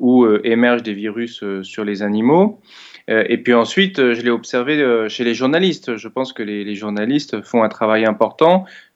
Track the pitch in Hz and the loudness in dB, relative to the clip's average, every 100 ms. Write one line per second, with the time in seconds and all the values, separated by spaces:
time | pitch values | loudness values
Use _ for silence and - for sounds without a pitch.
0 | 123 127 117 104 - 113 123 120 113 101 | 2 4 6 4 2 2 2 0 -2 -8
1 | 107 107 117 - 101 98 95 - 104 101 | -8 -8 -10 -10 -10 -8 -10 -8 -6 -4
2 | 104 107 117 160 202 208 _ - - - | -2 0 4 4 4 0 _ -20 -20 -16
3 | - 110 110 120 120 120 113 - 190 190 | -4 0 0 0 2 2 2 0 0 2
4 | 127 117 120 117 117 127 123 151 135 117 | 0 0 -2 -2 -2 -4 -2 0 0 0
5 | 107 - 120 113 127 160 190 156 - 113 | -2 -4 -4 -2 0 2 0 -2 -6 -8
6 | 110 127 131 - 107 104 101 101 107 104 | -8 -8 -8 -8 -8 -8 -8 -8 -6 -4
7 | 110 143 147 110 - 120 110 - 110 110 | -2 -2 -2 -8 -2 0 0 0 0 2
8 | 110 107 110 - 160 185 185 - - | 0 0 -2 2 4 4 0 -18 -20